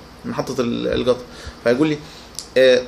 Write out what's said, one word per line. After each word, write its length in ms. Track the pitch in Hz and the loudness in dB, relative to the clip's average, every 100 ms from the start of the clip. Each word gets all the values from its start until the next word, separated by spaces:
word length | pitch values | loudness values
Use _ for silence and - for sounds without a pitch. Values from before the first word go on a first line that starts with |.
| - - | -14 -14
محطة 360 | 120 120 139 127 | -8 -8 -4 -4
ال-، 260 | 120 117 117 | -4 -4 -2
القطر." 360 | 123 123 123 - - - - | 0 0 -2 -6 -16 -16 -4
فيقول 240 | 117 123 156 | 0 2 2
لي: 100 | 147 - - - - - 127 | -2 -8 -20 -16 -14 -2 4
آه، 260 | 131 123 | 6 4